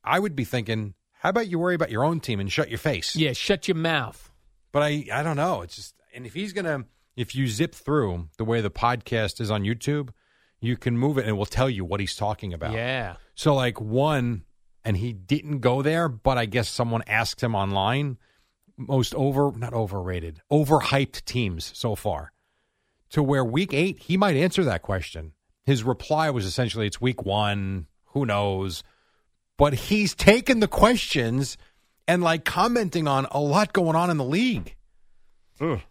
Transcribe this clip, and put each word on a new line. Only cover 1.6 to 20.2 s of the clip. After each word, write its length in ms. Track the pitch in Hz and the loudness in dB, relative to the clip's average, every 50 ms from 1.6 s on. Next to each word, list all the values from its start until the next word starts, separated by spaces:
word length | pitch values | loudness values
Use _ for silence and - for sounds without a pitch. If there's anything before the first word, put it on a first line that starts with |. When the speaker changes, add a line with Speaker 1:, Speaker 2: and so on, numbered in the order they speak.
| 170 180 180 | 0 0 0
Speaker 1:
about 160 | 160 160 - | 0 -2 -2
your 120 | 113 107 131 | 0 0 0
own 140 | 156 170 160 | 0 0 -2
team 180 | - - 113 98 | -4 -4 -4 -2
and 120 | 98 98 | -2 -2
shut 180 | - - 151 151 | -2 -2 -2 -2
your 80 | 170 - | -4 -4
face?" 360 | - 156 131 87 - - - | -2 -2 -2 -2 -4 -4 -2
Speaker 2:
Yeah, 180 | 156 156 143 123 | 0 0 0 0
shut 340 | - - - 208 - - | -4 0 0 0 0 0
your 80 | - 180 | -2 -2
mouth. 560 | 160 165 165 165 147 123 110 - - - - _ _ _ _ _ _ _ _ | 0 0 0 0 0 -2 -4 -10 -16 -20 -20 _ _ _ _ _ _ _ _
Speaker 1:
But 120 | - 143 147 | 0 2 2
I, 220 | 151 147 151 - - 110 | 2 0 -2 -4 -4 -4
I 100 | 127 151 | -2 -2
don't 140 | 165 156 | -2 0
know. 240 | 139 151 180 175 104 | 0 0 0 -2 -4
It's 140 | 85 80 - | -6 -12 -14
just, 200 | - 101 - _ _ _ _ - | -16 -18 -18 _ _ _ _ -18
and 120 | 123 127 | -16 -16
if 80 | 117 107 | -12 -10
he's 200 | 165 202 208 175 | -8 -10 -6 -6
gonna, 320 | 202 185 165 151 139 117 - _ _ _ _ _ | -6 -4 -2 -4 -4 -6 -10 _ _ _ _ _
if 200 | 123 120 - - | -8 -8 -4 -2
you 120 | 131 135 | -2 -2
zip 260 | 123 107 107 - - - | 0 0 0 -2 -2 -2
through 540 | - - - 147 151 123 101 87 87 85 80 _ | -10 -4 0 0 2 2 0 -2 -4 -8 -10 _
the 80 | - 113 | -6 -2
way 160 | 107 117 117 | 0 0 0
the 80 | 110 101 | 0 -2
podcast 680 | - - - 117 123 117 - - 120 113 110 98 - - | -2 2 2 2 2 0 -4 -4 -2 0 0 -2 -4 -6
is 80 | 120 101 | -4 -2
on 120 | 107 104 98 | -2 -2 0
YouTube, 460 | 101 120 113 - - 147 147 143 120 - _ _ _ _ _ _ _ _ _ | -2 -2 -2 -2 -2 -2 -2 -4 -6 -12 _ _ _ _ _ _ _ _ _
you 160 | - 117 123 | -2 -2 -2
can 200 | - - 127 117 | 0 0 -2 0
move 200 | 117 127 147 151 | 2 2 2 2
it 40 | 135 | 0
and 80 | 113 110 | 0 0
it 40 | 107 | -2
will 120 | 98 104 | -2 -2
tell 240 | - - - 127 135 | -2 0 0 0 0
you 160 | 123 95 92 | 0 -4 -4
what 140 | 82 95 101 | -4 -2 -4
he's 160 | 101 90 - | -4 -4 -4
talking 380 | - 110 104 107 - - 98 87 | -4 -4 -4 -4 -4 -8 -10 -8
about. 200 | 82 82 80 110 | -6 -6 -6 -4
Speaker 2:
Yeah. 420 | 110 117 127 131 131 117 95 87 - - _ _ | -4 -4 -4 -4 -4 -6 -8 -10 -14 -20 _ _
Speaker 1:
So, 180 | - - 156 143 | 0 2 2 4
like, 240 | 135 127 120 110 - | 4 2 0 -2 -4
one, 640 | 107 107 110 127 139 156 151 139 123 120 117 101 - _ _ _ _ _ _ _ _ | -6 -2 2 2 2 2 2 0 0 0 -2 -6 -8 _ _ _ _ _ _ _ _
and 140 | 113 104 | -2 0
he 160 | 87 107 120 113 | 0 0 -4 -6
didn't 460 | 95 92 - 139 151 - 147 147 139 | -10 -2 -2 -2 -2 0 -4 -6 0
go 220 | 113 123 123 135 139 | 2 2 2 2 0
there, 260 | 147 160 165 170 156 | 0 0 0 0 -2
but 280 | 123 107 - 135 131 | -2 0 0 0 2
I 80 | 123 117 | 2 0
guess 220 | 107 95 123 110 | 0 0 -2 -2
someone 360 | - - - 123 117 117 113 107 | -2 -2 -2 -2 0 0 -2 -2
asked 340 | - 107 110 117 - - - | 0 0 0 0 -2 -4 -4
him 140 | - 117 113 | -2 -2 0
online, 600 | 98 98 98 98 98 95 104 123 139 147 143 127 - _ _ _ _ _ _ _ _ _ _ _ | 0 0 0 0 0 0 2 0 0 -2 -4 -6 -10 _ _ _ _ _ _ _ _ _ _ _
most 380 | - 131 - 135 131 117 - - | -14 -6 0 2 2 2 0 0
over, 360 | - 135 143 135 135 143 143 - | 0 0 2 2 2 2 0 0
not 180 | 107 117 120 120 | -4 -8 -4 -2
overrated, 680 | 117 113 95 92 98 87 90 90 87 | -2 -2 -2 -4 -6 -4 -4 -4 -4